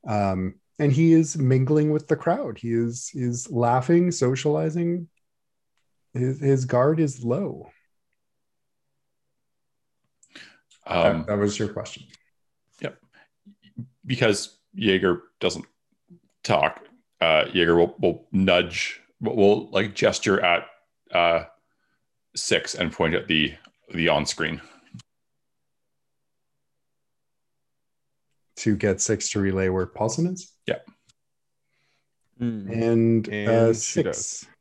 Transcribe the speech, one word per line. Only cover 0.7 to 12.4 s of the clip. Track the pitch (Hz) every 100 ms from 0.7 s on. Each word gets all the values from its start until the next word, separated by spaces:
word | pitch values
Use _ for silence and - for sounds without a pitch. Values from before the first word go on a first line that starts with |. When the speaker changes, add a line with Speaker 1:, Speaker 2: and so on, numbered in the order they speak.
| _
Speaker 1:
and | 147
he | 135 165
is | 165 156 165
mingling | 131 131 131 151 151
with | 151 -
the | 151
crowd. | - 196 262 107
He | 117
is, | 117 117 120 -
is | 143 123 120 -
laughing, | 120 120 127 127 170 180
socializing. | 170 123 131 151 151 160 160 170 175 165 _ _ _ _ _ _ _ _ _ _
His, | 127 127 139
his | 139 135 127
guard | 123 135 160
is | 156 127
low. | 120 135 190 - - _ _ _ _ _ _ _ _ _ _ _ _ _ _ _ _ _ _ _ _ _ _ _ _ _ _ - - _ _ _ -
Speaker 2:
Um, | 92 85 82
Speaker 1:
That, | 80
that | 104
was | 101 104
your | 107
question. | - - - - - _ _